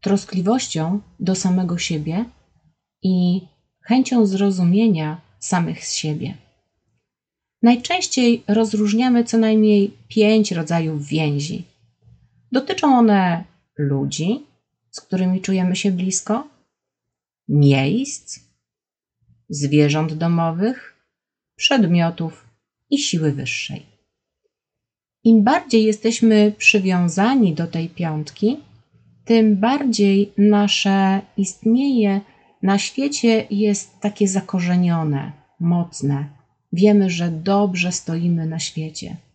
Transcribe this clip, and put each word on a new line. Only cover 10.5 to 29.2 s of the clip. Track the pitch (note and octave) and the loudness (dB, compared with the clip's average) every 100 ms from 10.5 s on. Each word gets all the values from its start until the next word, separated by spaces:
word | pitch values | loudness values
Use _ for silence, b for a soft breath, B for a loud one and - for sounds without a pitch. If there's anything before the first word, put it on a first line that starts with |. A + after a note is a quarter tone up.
rodzajów | E3+ D#3 E3+ D#3+ D#3 D3 | -2 -2 -2 -2 -6 -6
więzi. | D#3+ D3+ C#3+ D3 - F3 _ _ _ _ _ _ _ _ | -4 -2 -2 -6 -10 -14 _ _ _ _ _ _ _ _
Dotyczą | B3+ C#4 F#4+ D4+ B3+ | -4 -2 -2 2 4
one | A3+ G3+ F#3 E3+ F3+ _ _ - | 4 4 2 -2 -6 _ _ -6
ludzi, | C#3+ C#3 C#3 C#3+ D#3+ C4 - _ _ _ _ | -4 -2 -4 -4 -4 -4 -8 _ _ _ _
z | - | -20
którymi | _ F#3 F#3 F#3 | _ -2 0 -2
czujemy | F#3+ F#3+ F3+ F#3 | -2 -2 0 -2
się | G#3 | -2
blisko, | F3+ F#3 F#3 - A3 D4 _ _ _ _ _ _ _ _ _ - | -2 -4 -6 -4 -6 -6 _ _ _ _ _ _ _ _ _ -2
miejsc, | C#3+ C#3+ C3+ C3+ G#3 C#4 - - - _ _ _ _ _ _ _ _ _ _ _ | 4 4 4 2 -2 -4 -10 -16 -20 _ _ _ _ _ _ _ _ _ _ _
zwierząt | D3 C#3+ D3+ D3 D3+ D#3+ | -6 0 2 2 2 -4
domowych, | D#3 E3+ E3+ E3 E3 G#3+ B3+ - _ _ _ _ _ _ _ | -4 -2 0 -2 -2 -4 -4 -14 _ _ _ _ _ _ _
przedmiotów | - C4+ F#3 F3 E3+ E3+ E3 - _ _ _ _ _ | -2 2 2 2 0 -2 -8 -10 _ _ _ _ _
i | C#4+ | -2
siły | - E3+ D#3 | -2 -2 -2
wyższej. | C3+ C3 - - C#3+ - G#2+ _ _ _ _ _ _ _ _ _ _ _ _ | -2 -6 -8 -8 -14 -18 _ _ _ _ _ _ _ _ _ _ _ _ _
Im | A3+ A3+ | 4 6
bardziej | G#3 D#4+ - A3+ | 6 2 0 2
jesteśmy | A3 G#3+ A3+ A#3 A3+ G#3+ G#3 G#3 | 2 0 -2 2 4 4 4 2
przywiązani | - G#3+ F#3+ F#3 F3 E3+ G#3 C4+ G3+ | 0 2 2 0 0 0 0 2 2
do | D3+ E3+ | 0 -4
tej | E3 E3 | -4 -8
piątki, | - E3+ D#3 D3+ - G#3 D4+ - _ _ _ _ _ | -6 -6 -6 -8 -4 -2 -2 -10 _ _ _ _ _